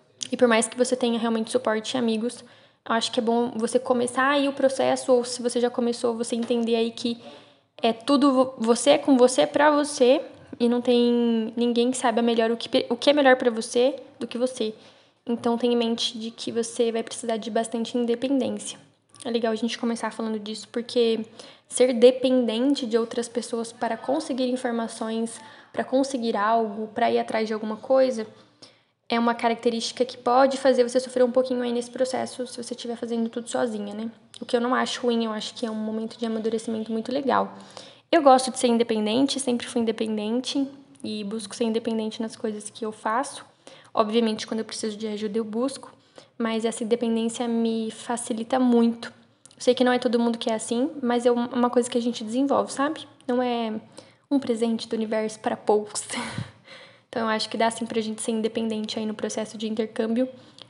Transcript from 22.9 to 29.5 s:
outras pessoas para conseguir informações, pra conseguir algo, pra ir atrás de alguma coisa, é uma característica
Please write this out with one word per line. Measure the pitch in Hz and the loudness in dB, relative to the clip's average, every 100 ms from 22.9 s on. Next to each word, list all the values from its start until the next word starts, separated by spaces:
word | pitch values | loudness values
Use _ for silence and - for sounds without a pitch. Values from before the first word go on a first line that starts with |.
| 226 | 0
outras | 233 233 233 | 0 -4 -4
pessoas | 240 - 233 226 | -6 -4 -6 -6
para | - 233 226 | -4 -4 -4
conseguir | - 302 311 254 254 | -2 -2 -2 -2 -2
informações, | 254 240 233 226 - 220 226 226 - - - - | -2 -2 -4 -4 -6 -4 -4 -4 -8 -20 -20 -10
pra | - | -8
conseguir | 226 262 269 247 226 214 | 0 0 2 -2 -2 0
algo, | 208 233 220 208 214 | 2 2 0 -4 -6
pra | - 233 | 0 2
ir | 233 | 2
atrás | 233 220 220 | 0 -2 -2
de | |
alguma | 220 214 214 | -4 -6 -4
coisa, | - 269 262 226 220 - _ _ - _ _ _ - | 2 4 4 0 -8 -14 _ _ -20 _ _ _ -4
é | 233 | 0
uma | 233 | 2
característica | 233 233 | 2 0